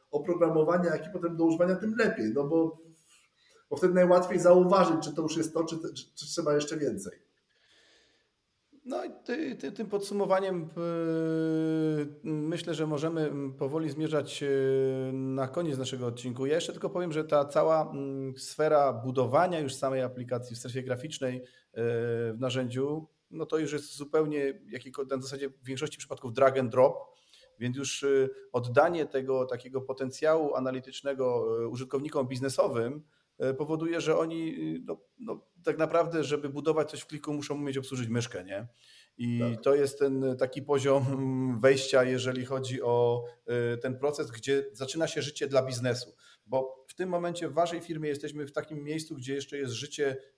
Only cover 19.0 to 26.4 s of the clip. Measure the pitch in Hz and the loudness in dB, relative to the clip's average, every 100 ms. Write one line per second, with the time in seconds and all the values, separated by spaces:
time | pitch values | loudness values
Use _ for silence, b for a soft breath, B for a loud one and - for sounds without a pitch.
19 | 127 127 117 143 180 165 139 120 135 131 | -2 2 4 4 4 0 -4 -2 -2 0
20 | 123 127 120 123 120 117 127 131 127 123 | -2 -4 -6 -6 -6 -10 -8 -6 -4 -6
21 | 160 - 127 127 123 B B 113 117 117 | -6 -4 -4 -4 -10 B B -4 0 0
22 | 120 117 117 110 127 131 120 123 143 156 | 0 -2 -2 -2 -2 -2 -2 -2 -2 -2
23 | 156 _ _ 165 156 160 143 147 - 131 | -8 _ _ -10 -2 -2 0 -4 -6 -12
24 | 143 160 156 147 139 - - 123 127 127 | 0 2 2 0 -2 -4 -10 -14 -12 -8
25 | 131 135 127 139 139 - 131 131 151 - | -4 -4 -6 -8 -8 -10 -10 -6 -6 -8
26 | - 135 123 113 | -12 -10 -4 4